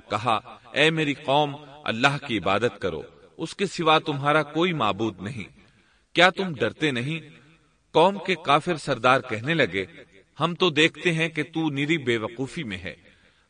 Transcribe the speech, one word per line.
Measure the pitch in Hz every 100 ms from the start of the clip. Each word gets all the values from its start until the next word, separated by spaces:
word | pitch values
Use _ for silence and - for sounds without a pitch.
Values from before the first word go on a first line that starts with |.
| -
کہا، | 104 120 107 123 107 117
"اے | 127 156
میری | 160 147
قوم، | 135 147 143 147 143 143 147
اللہ | - 110 139 139 139
کی | 107
عبادت | 92 101 113 90
کرو، | 92 78 - - - -
اس | 165 -
کے | 196
سوا | - 160 156
تمہارا | - 143 143 156
کوئی | 147 151 185
معبود | 156 107 95 110 90
نہیں۔ | 95 90 87 - _ _ _ _ _
کیا | - 180
تم | - 190
ڈرتے | 147 110 - 151
نہیں؟" | 120 131 160 156 - - _ _ _ _
قوم | 160 180 202 -
کے | 165
کافر | 135 151 175 156
سردار | - 120 123 131
کہنے | - 107 127
لگے، | 165 110 95 92 - - _ _ -
"ہم | 160
تو | 170 180
دیکھتے | 143 160 151 180
ہیں | 160 160
کہ | 156
تو | 147 160 156
نری | 139 147 165
بے | 120 117
وقوفی | 107 - 135 175
میں | 120 92
ہے، | 87 - _ _ _ _